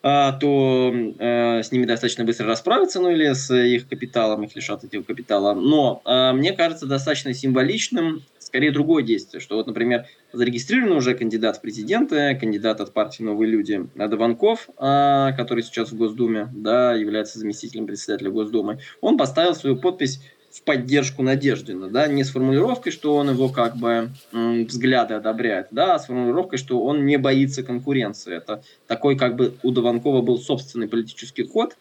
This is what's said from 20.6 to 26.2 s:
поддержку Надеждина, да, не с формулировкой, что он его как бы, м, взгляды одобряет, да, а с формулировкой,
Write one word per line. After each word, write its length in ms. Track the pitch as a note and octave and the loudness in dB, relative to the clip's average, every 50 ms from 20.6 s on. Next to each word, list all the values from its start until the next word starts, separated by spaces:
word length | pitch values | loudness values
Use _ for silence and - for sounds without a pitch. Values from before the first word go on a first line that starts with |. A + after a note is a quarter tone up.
| _ | _
поддержку 580 | - C#3+ B2+ A#2+ B2+ C#3+ C#3+ B2+ C#3 - - C3 | -2 0 0 0 2 2 2 2 0 -2 -2 0
Надеждина, 680 | C3 C3+ C#3 C#3 C3+ A2 - - - F#2 F#2 F#2+ F#2+ | 2 2 2 2 0 0 0 -6 -10 -10 -10 -8 -4
да, 180 | G#2+ C3 D3+ | 0 0 2
не 160 | D3+ C#3+ C#3 C3 | 2 2 0 0
с 80 | C3+ | 0
формулировкой, 600 | - C3 C3 C3+ C3+ C#3+ F#3+ B3+ B3 B3 - E3+ | 0 0 2 2 4 4 2 2 0 -2 -4 -6
что 240 | D#3 - - D3+ D3 | -6 -2 0 0 2
он 140 | C#3+ C#3+ C#3+ | 2 2 2
его 180 | C3 B2 C3 B2+ | 2 2 0 0
как 280 | C3 B2+ A#2 A#2 A#2+ | 2 0 0 0 -2
бы, 360 | A#2+ A#2 A#2 A#2 A#2 A2+ A#2 C3+ - - _ G#2+ | -2 -2 0 0 0 -2 -4 -10 -16 -20 _ -4
м, 320 | A#2 A#2 A#2 A#2 A#2 A2+ | -2 -2 0 0 0 -2
взгляды 480 | A2 B2 A#2+ A#2+ C3 C3 B2 A#2 A2 A2 | -4 -4 -2 0 2 4 2 2 0 -4
одобряет, 520 | G#2+ G#2+ A2 A2 A2+ A#2+ A2+ G2+ F2+ F#2 - | -4 -4 -4 -2 -2 -2 -2 -2 -2 -6 -6
да, 240 | A2 C#3 E3+ F#3+ F3 | -2 0 2 2 2
а 40 | D3+ | 0
с 80 | - | 0
формулировкой, 520 | - B2 B2 | -6 -4 -2